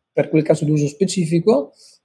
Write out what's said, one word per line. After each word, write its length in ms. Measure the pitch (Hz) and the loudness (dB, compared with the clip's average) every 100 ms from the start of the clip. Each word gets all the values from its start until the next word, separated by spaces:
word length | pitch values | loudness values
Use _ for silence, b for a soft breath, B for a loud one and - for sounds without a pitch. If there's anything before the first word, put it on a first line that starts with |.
| _ | _
per 180 | - - | -4 0
quel 120 | 156 | 0
caso 240 | 151 160 151 | 2 0 0
d'uso 220 | 151 147 | 0 -2
specifico. 840 | - 190 190 160 170 165 254 - b b b | -2 -4 -2 0 0 2 0 -2 b b b